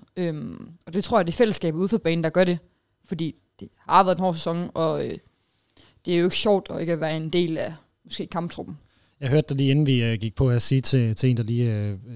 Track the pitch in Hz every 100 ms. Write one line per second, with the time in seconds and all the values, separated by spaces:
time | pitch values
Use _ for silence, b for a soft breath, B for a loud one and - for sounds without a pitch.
0 | - - 175 151 113 - - 170 - 180
1 | - 226 170 165 220 - 170 156 190 226
2 | 165 165 160 180 185 170 _ _ _ _
3 | - 165 165 - _ - 98 _ - 180
4 | 190 175 185 165 170 170 175 - 160 147
5 | - - _ _ b b b b b b
6 | - 175 175 - 214 196 - 156 165 160
7 | 156 160 160 175 175 160 - 160 _ _
8 | - - - 180 170 - - 151 _ _
9 | _ - 135 151 - 139 135 143 143 123
10 | 117 113 110 - 131 120 - 135 - 131
11 | 117 107 131 117 110 120 120 107 104 98
12 | 117